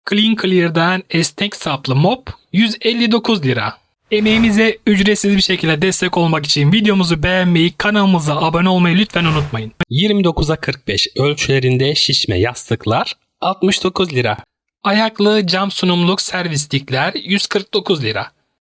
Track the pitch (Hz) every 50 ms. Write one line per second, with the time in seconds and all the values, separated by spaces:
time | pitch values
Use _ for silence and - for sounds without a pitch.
0 | - - 202 208 214 220 226 214 - 190 185 180 170 170 160 170 165 175 185 185
1 | - - - 165 170 - - - 202 208 - - - 170 147 143 - - 131 135
2 | 156 185 247 254 - - - - _ _ - 180 226 220 220 - - 226 240 240
3 | 233 233 226 233 226 - 226 196 147 131 123 120 104 110 - - _ _ _ _
4 | _ - 220 208 214 214 214 226 226 226 202 214 220 226 220 - - - 208 190
5 | 196 208 214 202 - 202 202 196 - - 190 196 - 160 160 151 175 190 180 -
6 | - 180 - 180 170 165 160 156 147 147 - 151 143 147 185 226 214 214 202 190
7 | 180 165 170 156 151 180 185 185 180 180 175 165 165 175 170 - - 208 208 208
8 | 202 196 185 170 151 147 147 151 151 160 160 165 180 185 185 180 175 175 165 185
9 | 214 - - 180 170 165 156 151 147 147 - 117 113 110 - - 180 - 123 139
10 | 180 214 208 202 190 175 160 - 156 147 160 - - - 123 - - - 101 95
11 | - - - - 135 143 147 147 - - 135 135 127 131 127 123 131 135 151 -
12 | - - - - - - 104 87 98 117 120 - - - 120 - - 110 110 135
13 | 202 - - _ _ _ _ - - 175 190 - - 190 196 - - - 185 -
14 | 190 175 147 123 120 110 104 - - _ _ _ _ _ _ _ - 202 196 214
15 | 220 220 220 - 202 208 214 214 208 170 175 185 196 202 - - - 180 180 175
16 | 175 170 185 - - - - 185 175 170 156 139 - - - 139 139 - 127 131
17 | 143 165 - 302 - - 190 196 - - - 208 190 - - 214 - - 196 156
18 | 127 107 107 101 98 - _ _ _ _ _ _ _